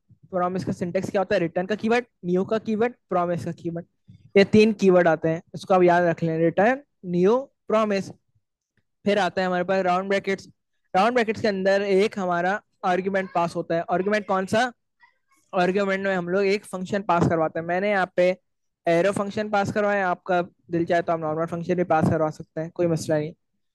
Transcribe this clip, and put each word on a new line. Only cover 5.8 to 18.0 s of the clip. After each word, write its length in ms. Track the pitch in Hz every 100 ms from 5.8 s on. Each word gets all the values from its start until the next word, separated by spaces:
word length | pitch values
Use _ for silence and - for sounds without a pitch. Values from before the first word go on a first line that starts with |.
याद 200 | 180 175
रख 200 | 175 160
लें, 140 | 165 160
Return, 440 | 165 165 214 269 - _ 180
new, 320 | 175 185 247 277 _ -
promise। 420 | 214 214 196 - - _ _ _ _ _ _ _ _ 202
फिर 140 | 202
आता 220 | 175 190
है 60 | 185
हमारे 160 | 180
पास 200 | 180 190 180
round 240 | 180 196
brackets। 380 | 196 190 190 - _ _ _ _
Round 200 | 185 220
brackets 280 | 247 220 214
के 60 | 226
अंदर 340 | 196 190 196
एक 360 | 202 190 220 208
हमारा 420 | 185 175 180 202 - _ 196
argument 440 | 185 190 190 190 175
pass 200 | 170 175
होता 200 | 165 165
है। 80 | -
Argument 360 | 180 190 214 202
कौन 180 | 190 190
सा? 260 | 220 254 - _ _ _ _ _ _ _
Argument 520 | 196 180 190 196 190 196
में 100 | 185
हम 140 | 175
लोग 160 | 190 196
एक 200 | 202 -
function 360 | 185 185 208
pass 260 | 196 170 170
करवाते 300 | 165 156 165
हैं। 60 | 165
मैंने 240 | 180 208
यहाँ 220 | 202